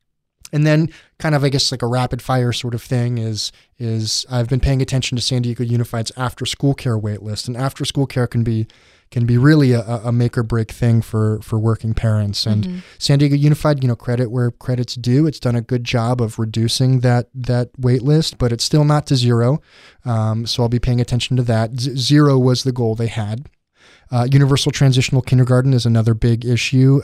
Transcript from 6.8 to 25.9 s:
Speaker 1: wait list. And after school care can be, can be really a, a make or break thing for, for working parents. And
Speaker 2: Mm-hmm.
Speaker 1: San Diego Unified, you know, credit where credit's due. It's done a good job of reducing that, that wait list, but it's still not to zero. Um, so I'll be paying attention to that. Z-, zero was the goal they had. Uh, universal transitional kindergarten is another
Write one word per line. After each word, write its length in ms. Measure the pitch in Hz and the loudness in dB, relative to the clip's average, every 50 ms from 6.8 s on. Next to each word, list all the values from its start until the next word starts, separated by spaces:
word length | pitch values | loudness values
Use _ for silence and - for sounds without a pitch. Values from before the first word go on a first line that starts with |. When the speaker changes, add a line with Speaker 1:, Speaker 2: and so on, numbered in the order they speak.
| - 131 113 110 | -2 -2 -2 -2
Speaker 1:
wait 240 | 104 107 107 98 | -2 -4 -6 -8
list. 260 | 98 107 104 - - - | -8 -10 -10 -8 -8 -8
And 80 | 123 | -6
after 280 | 117 131 139 - - 147 | -4 -4 -6 -4 -6 -8
school 200 | - - 143 139 | -4 -2 -2 -2
care 200 | - - 131 123 | -2 0 -2 -2
can 180 | - - 120 113 | -2 0 -2 0
be, 220 | 117 113 110 110 - _ _ _ _ _ _ _ _ | 0 0 -2 -2 -4 _ _ _ _ _ _ _ _
can 140 | - 123 120 | -4 -2 0
be 140 | 117 120 120 | 2 4 6
really 340 | 131 147 160 151 143 127 | 6 6 6 6 6 4
a, 80 | 123 120 | 4 2
a 320 | 113 113 120 110 104 120 | 0 -2 -6 -4 -2 -2
make 240 | 120 120 120 120 - | 0 0 0 0 0
or 60 | 127 | -2
break 280 | 117 110 120 113 110 - | -2 -2 -2 -2 -2 -4
thing 300 | - - 123 120 117 117 | -4 -2 2 2 2 2
for, 400 | 107 - - 110 110 107 107 107 | 0 0 -2 -2 0 0 -2 -4
for 180 | - - 113 110 | -6 -4 -4 -2
working 360 | 107 113 110 - - 110 110 | 0 0 -2 -2 -2 -4 -4
parents. 500 | - - 113 107 107 107 101 98 - - | -2 0 0 0 0 -2 -2 -4 -4 -2
And 180 | 110 104 104 104 | -2 0 0 -2
Speaker 2:
Mm-hmm. 140 | 180 180 185 - - - - | -4 -6 -10 -12 -16 -16 -8
Speaker 1:
San 200 | - - 143 139 | -2 0 2 4
Diego 160 | 147 143 143 | 4 2 2
Unified, 480 | 143 143 147 151 - - 151 147 139 | 2 4 2 2 2 2 0 0 0
you 60 | 131 123 | 0 -2
know, 80 | 117 | -2
credit 340 | - - - 123 120 131 107 | -2 -4 -4 -2 -2 -2 -2
where 200 | 117 127 120 120 | -2 -2 -2 -2
credit's 440 | - _ - - 127 123 123 - - | -4 _ -6 -6 -4 -4 -4 -6 -8
due. 320 | 120 117 123 123 139 160 | -6 -2 2 2 2 2
It's 140 | 160 127 - | 2 -2 -2
done 160 | - 127 117 | -2 -2 0
a 60 | 117 | -2
good 220 | 110 - 127 123 120 | -2 -2 -4 -4 -2
job 360 | - - 120 113 117 123 120 | -2 -2 -2 0 0 0 -2
of 180 | 117 110 - - | -2 -4 -2 -4
reducing 640 | 113 110 110 117 113 117 - - 131 127 131 127 | -6 -4 -2 -2 -2 0 0 0 2 2 2 2
that, 280 | 123 123 120 123 120 _ - | 4 2 2 2 0 _ -10
that 360 | 131 120 127 123 123 123 120 - - | -10 -4 -2 -2 -2 -2 -4 -6 -2
wait 240 | 127 123 123 131 | 0 0 2 2
list, 340 | 110 143 151 160 156 - - | 2 2 2 2 2 -2 -4
but 160 | - 131 120 | -2 -2 -2
it's 120 | 117 113 - | -2 -2 -2
still 200 | - - 151 147 | 0 2 2 4
not 220 | 147 151 147 - | 4 2 0 0
to 100 | - 143 | 0 0
zero. 460 | 127 123 120 120 117 120 123 143 160 _ _ _ - - - _ _ - | 2 2 2 2 2 2 2 0 -2 _ _ _ -20 -20 -20 _ _ -6
Um, 420 | 127 117 110 110 110 110 113 120 | -4 -2 -2 -2 -2 -2 -4 -4
so 160 | - - - | -4 -2 -2
I'll 60 | 120 117 | 0 0
be 100 | 120 120 | 0 0
paying 220 | - 123 123 120 | 0 0 0 0
attention 360 | 120 - 127 117 - - 131 127 | 0 0 -2 -2 -2 0 0 0
to 40 | 123 | 2
that. 360 | 117 113 110 113 110 127 123 | 2 0 0 0 -2 -4 -6
Z-, 160 | 123 143 123 | -6 -4 -4
zero 420 | 139 - - 147 147 151 143 135 131 | -2 0 4 4 6 6 6 4 4
was 240 | 127 131 127 123 - | 4 2 2 0 0
the 80 | 135 | -4
goal 220 | 123 127 120 110 110 | -2 0 -2 -2 -2
they 140 | 113 117 110 | -2 -4 -4
had. 400 | - 117 107 104 110 123 151 - _ _ _ _ _ _ _ - _ _ _ - | -4 -6 -6 -6 -8 -10 -12 -16 _ _ _ _ _ _ _ -20 _ _ _ -4
Uh, 180 | 127 120 120 131 | -2 -2 0 4
universal 400 | 139 139 143 131 143 135 - 147 | 4 4 4 4 2 2 0 -2
transitional 520 | - - 143 135 127 127 123 - 139 131 | 0 2 2 4 4 2 0 0 0 -2
kindergarten 500 | - - 131 127 127 120 127 127 127 139 | 0 2 2 2 4 4 4 2 2 2
is 140 | 135 120 113 | 0 2 2
another 260 | 117 | 2